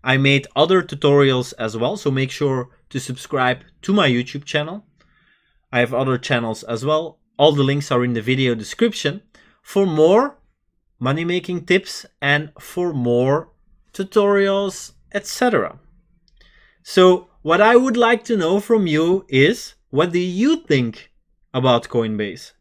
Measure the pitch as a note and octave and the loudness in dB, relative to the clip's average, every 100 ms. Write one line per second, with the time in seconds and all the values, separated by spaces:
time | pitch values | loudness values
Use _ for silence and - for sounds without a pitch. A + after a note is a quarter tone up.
0 | C3 C3+ C#3 C#3 C3+ - D#3+ F#3+ F3 C#3+ | 0 2 4 2 0 0 2 2 0 -2
1 | D3 C#3+ C#3 B2+ B2 - A2+ A2 B2 G3+ | 2 4 4 2 -4 -8 -8 -4 -4 -2
2 | D3 C3 C3+ - C#3+ C3 B2 _ _ C3+ | -4 -2 -4 -4 -4 -2 -6 _ _ -12
3 | C3 B2+ - C#3 B2+ B2+ _ _ - G3+ | -10 -14 -8 -2 -2 -2 _ _ -2 0
4 | D#3 A#2+ B2+ C#3+ - D3 D3+ G3 _ _ | 2 0 -2 -10 -6 -6 -6 -12 _ _
5 | _ _ _ _ _ _ _ A#2+ A#2+ B2+ | _ _ _ _ _ _ _ -4 -2 -2
6 | C3 B2+ - B2+ A#2 A2 - A#2 C3 D#3 | -2 -4 -2 -4 -4 -8 -8 -8 -2 -4
7 | E3 _ _ - D3 D3 C3+ C#3+ C#3+ B2+ | -4 _ _ 2 2 4 0 -2 -2 -2
8 | B2 A#2 G#2+ C3 C3 A2+ G#2 - A#3 - | -2 -4 -2 -2 0 -2 -8 -2 -2 0
9 | D3 F3+ _ _ _ _ - G3+ G3 D3+ | -8 -8 _ _ _ _ -6 -2 0 4
10 | D#3 G#3 C#4 - _ _ _ _ _ _ | 4 4 2 -6 _ _ _ _ _ _
11 | B2+ D3 E3+ F3+ F3 F3 - F3+ G3 - | -4 -2 -2 -4 -4 -8 0 -2 -2 -16
12 | - _ C#3+ D3 D3+ - - - F3+ D3 | -18 _ -2 -2 -4 -16 -12 -6 -4 -2
13 | A#2+ A#2+ B2+ D3 E3 _ _ _ _ - | 0 2 2 0 -4 _ _ _ _ -12
14 | G3 G#3+ G3+ G3+ G3 G3 G3 F#3 - _ | -2 0 2 2 0 -2 -4 -8 -18 _
15 | _ G3+ G3+ - B3 F#3+ F#2 - _ _ | _ -10 -8 -2 0 0 -2 -10 _ _
16 | _ _ _ _ _ _ _ _ - - | _ _ _ _ _ _ _ _ -4 4
17 | F#3 F3+ - _ D3+ F3 G#3+ B3 C4 A#3 | 4 4 -2 _ -2 4 6 6 4 2
18 | A#3 A#3 A3+ A3 E3 G3 G3 A3+ F3+ D3+ | 2 0 -2 -2 0 -2 0 0 2 0
19 | E3 F#3+ - C3+ D3 A#3+ - _ _ C3 | 0 0 0 4 4 2 -10 _ _ -2
20 | F3 F3 F3+ F3+ C4 D#4+ - C#3+ A#2 A2 | 0 0 -2 0 0 0 0 0 0 -6
21 | - _ _ _ _ C3 B2+ A#2+ - A#2+ | -20 _ _ _ _ -2 2 2 0 -2
22 | A2+ G#2+ G#2 F#2+ - _ | -2 -4 -6 -10 -18 _